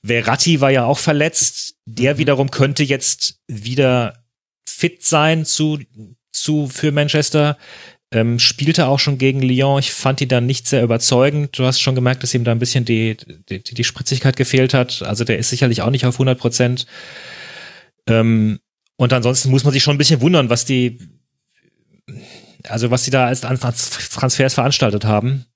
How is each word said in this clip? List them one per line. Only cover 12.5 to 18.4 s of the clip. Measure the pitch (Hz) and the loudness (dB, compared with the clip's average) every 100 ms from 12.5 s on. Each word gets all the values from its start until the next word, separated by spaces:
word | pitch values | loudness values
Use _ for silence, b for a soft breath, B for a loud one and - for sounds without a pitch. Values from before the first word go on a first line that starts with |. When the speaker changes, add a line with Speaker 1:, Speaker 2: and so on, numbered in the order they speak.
Speaker 1:
ein | 117 | 0
bisschen | 120 135 | 0 -2
die, | 117 113 113 110 - 78 - | 0 0 0 -4 -12 -20 -12
die, | 95 | -12
die, | - | -10
die | 120 | -6
Spritzigkeit | 117 - - 131 135 131 | -6 -6 -6 0 0 0
gefehlt | 131 131 127 | 0 2 2
hat. | 135 120 - | 2 0 -4
Also | - 104 | -6 -4
der | 117 110 | -2 -2
ist | 113 | -2
sicherlich | 123 127 110 | 0 0 0
auch | 104 | 0
nicht | 131 | 0
auf | 127 120 | 0 0
hundert | 135 123 | 0 0
Prozent. | 120 117 123 127 - B B B B B B B B B B _ - | -2 0 0 0 -8 B B B B B B B B B B _ 0
Ähm, | 113 113 113 | 2 4 2